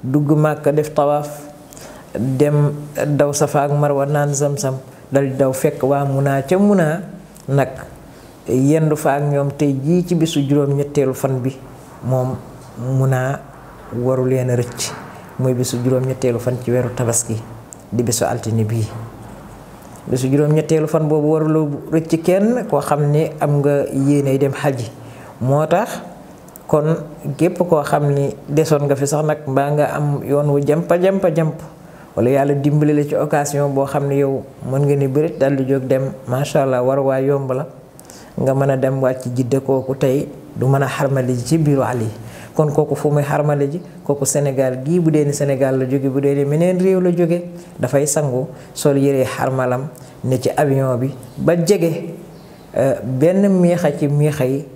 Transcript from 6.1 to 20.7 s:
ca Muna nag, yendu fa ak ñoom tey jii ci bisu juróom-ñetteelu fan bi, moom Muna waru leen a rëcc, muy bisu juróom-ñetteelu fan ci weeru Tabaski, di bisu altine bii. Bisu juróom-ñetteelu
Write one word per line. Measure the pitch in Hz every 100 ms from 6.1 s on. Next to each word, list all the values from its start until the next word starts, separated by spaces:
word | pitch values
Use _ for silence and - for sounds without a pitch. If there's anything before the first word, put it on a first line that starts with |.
| 135 139 139 135
ca | 185
Muna | 202 208 156 170 185 - - - -
nag, | 139 135 - - - - - - - -
yendu | 120 135 156 156
fa | 151 151 139
ak | 147
ñoom | 143 143 -
tey | 147
jii | 135 135 180 175
ci |
bisu | 175 160 147 139
juróom-ñetteelu | 143 139 139 143 147 131
fan | 131 135 131
bi, | 127 135 - - - -
moom | 113 131 127 131 - - - -
Muna | 123 131 131 131 131 143 - - - - - 113
waru | 123 131 127
leen | 131 127
a |
rëcc, | 123 120 - - - - - - -
muy | 131
bisu | 123 120 123
juróom-ñetteelu | 123 127 127 127 127 117
fan | 123 120
ci | -
weeru | 123 123
Tabaski, | - 117 113 - 110 - - - - -
di | 107
bisu | 117 117
altine | - 120 113 113
bii. | 107 113 107 - - - - - - - - - - - -
Bisu | 127 131
juróom-ñetteelu | 143 151 156 151